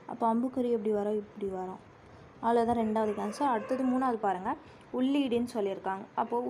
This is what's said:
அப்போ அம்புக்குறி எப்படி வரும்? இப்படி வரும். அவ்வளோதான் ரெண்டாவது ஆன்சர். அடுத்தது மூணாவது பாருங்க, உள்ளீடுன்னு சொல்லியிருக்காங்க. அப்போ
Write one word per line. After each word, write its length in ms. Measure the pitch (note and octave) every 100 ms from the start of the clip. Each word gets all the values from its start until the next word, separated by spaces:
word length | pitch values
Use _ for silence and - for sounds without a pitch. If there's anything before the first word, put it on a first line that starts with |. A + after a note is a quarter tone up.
| -
அப்போ 120 | - A#3
அம்புக்குறி 380 | A3+ B3+ B3+ A#3+ A#3
எப்படி 160 | G#3 G#3
வரும்? 200 | G#3 G#3+
இப்படி 260 | G#3 - G3+ F#3
வரும். 260 | F#3 F#3+ - - - - - -
அவ்வளோதான் 360 | A#3 A#3 A3+ A#3+
ரெண்டாவது 380 | A3 G#3+ G#3+ G#3
ஆன்சர். 280 | G3+ G#3+ C#4+
அடுத்தது 300 | A3+ - C4 C4
மூணாவது 300 | B3+ C4 A3+
பாருங்க, 280 | G#3 F#3 G3+ D4+ - - - B3
உள்ளீடுன்னு 540 | C4 C#4+ C4+ A#3 A#3+ A#3
சொல்லியிருக்காங்க. 500 | G3+ F#3+ F#3 F#3+ - -
அப்போ 160 | A#3 A#3+ B3